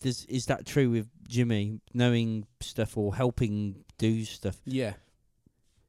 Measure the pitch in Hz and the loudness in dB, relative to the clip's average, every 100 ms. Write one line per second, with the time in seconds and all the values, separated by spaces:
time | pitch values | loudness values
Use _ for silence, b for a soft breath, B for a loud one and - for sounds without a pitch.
0 | 131 123 - 127 117 135 - 143 131 117 | -4 -4 -4 -4 -2 -4 0 2 4 2
1 | 107 - - 120 120 107 101 110 _ 123 | -2 -12 -6 0 2 2 0 -6 _ 2
2 | 123 120 113 110 101 _ - - 110 - | 4 4 2 -2 -6 _ -10 -4 -2 0
3 | 104 98 123 - 120 104 104 95 - - | -2 2 0 2 0 0 -2 -6 -18 -2
4 | 113 113 110 - 101 92 - 131 117 92 | 0 2 -2 -6 -6 -6 -6 -2 -2 -6
5 | _ _ _ _ _ _ _ _ | _ _ _ _ _ _ _ _